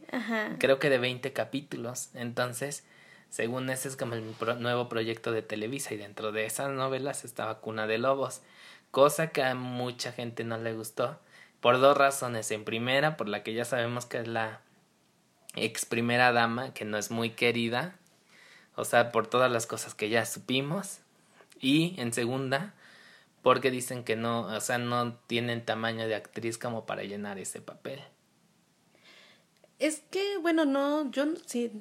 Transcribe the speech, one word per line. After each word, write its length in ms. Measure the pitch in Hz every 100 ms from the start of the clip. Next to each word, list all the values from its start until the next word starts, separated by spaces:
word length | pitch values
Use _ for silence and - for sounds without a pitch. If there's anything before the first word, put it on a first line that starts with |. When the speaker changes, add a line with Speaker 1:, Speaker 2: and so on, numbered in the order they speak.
| -
Speaker 1:
Ajá. 440 | 262 214 226 214 165
Speaker 2:
creo 180 | 127 135
que 100 | 147
de 80 | 131
veinte 360 | 127 123 135
capítulos. 760 | 135 110 135 - 135 117 127 -
Entonces, 680 | - 120 120 123 117 139 156 - - - - _
según 400 | - 113 127 131
ese 180 | 131 139
es 80 | 131
como 200 | 127 117
el 80 | 110 113
pro-, 180 | 113 120
nuevo 340 | 120 123 123
proyecto 420 | 113 113 113 -
de 100 | 113
Televisa, 520 | 110 107 107 135 -
y 40 | 107
dentro 340 | 101 101 110
de 140 | 107 110
esas 240 | - 139
novelas 540 | 135 131 131 139 135
estaba 360 | 120 - 110 110
Cuna 280 | - 110 107
de 100 | 110
Lobos, 440 | 127 135 131 - - - - - _
cosa 360 | - 143 147 160
que 140 | 143
a 120 | 131 127
mucha 560 | 127 123 123 123 127
gente 320 | 120 120 117
no 140 | 117 113
le 160 | 113
gustó, 460 | 110 110 - 123 156 _ - - _
por 180 | 120 127
dos 180 | 135 139
razones. 540 | 139 - 123 117 110
En 140 | 107 110
primera, 520 | 113 120 135 151 156
por 100 | 104
la 140 | 104
que 100 | 110
ya 120 | 113 120
sabemos 400 | 127 117 123 123
que 140 | 127
es 80 | 113
la 340 | 113 110 113 _ _ _ _ _ _ _ _ - -
ex 300 | 113 113 -
primera 480 | 117 120 120 123
dama, 400 | 120 117 117 131
que 120 | - 107
no 120 | 107
es 120 | 101
muy 220 | 117 117
querida, 640 | 113 120 117 117 120 165 - _ _ _ - - - _ -
o 80 |
sea, 280 | - 123 120
por 140 | 113 110
todas 220 | 123 127
las 140 | 117 113
cosas 300 | 113 - -
que 140 | 107
ya 160 | 113 110
supimos, 760 | - - 127 143 185 185 - _ _ _ - - -
y 340 | 131 147 165 185
en 140 | 120
segunda, 600 | 117 120 131 135 139 202 - - - - - _ _
porque 280 | - 131 131
dicen 320 | 127 123 127
que 120 | 120 110
no, 260 | 117 117
o 180 | 98 107
sea, 180 | - 120
no 340 | 120 123 120 117 -
tienen 360 | 120 120 117
tamaño 440 | 113 110 113 113 113
de 80 | 104
actriz 420 | - - 113 113
como 280 | 123 113 110
para 180 | 101
llenar 340 | 101 101 104 98
ese 240 | 92 -
papel. 400 | - - - 135 - _ _ _ _ _ _ _ _ _ - - - _ _ _ _ -
Speaker 1:
Es 240 | 294 302 -
que, 280 | 370 403 403
bueno, 280 | 320 330 294
no, 460 | 269 277 302 285
yo 120 | 240
n-, 140 | 294 339 -
sí, 240 | 240 233 214